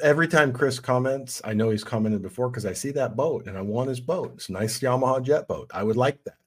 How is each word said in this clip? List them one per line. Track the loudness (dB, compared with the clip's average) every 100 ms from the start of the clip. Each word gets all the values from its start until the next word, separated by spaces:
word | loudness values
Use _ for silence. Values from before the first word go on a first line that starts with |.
every | 4 4 4
time | 4 4
Chris | 2 0 0
comments, | 0 0 2 -2 -6 -8
I | -2
know | 2 2
he's | 2
commented | -2 0 0 0
before | -4 -4 -4
'cause | -2 -4
I |
see | -4 -4
that | -2 -2
boat | 0 -2 -2 -6
and | -8
I |
want | -4 -2 -2
his | -4
boat. | -4 -4 -4
It's | -10 -10
a |
nice | -4 -4 0
Yamaha | 0 2 4 2
jet | 2 2 0
boat. | -6 -6
I | -4
would | 0
like | 2 2 0
that. | -10 -18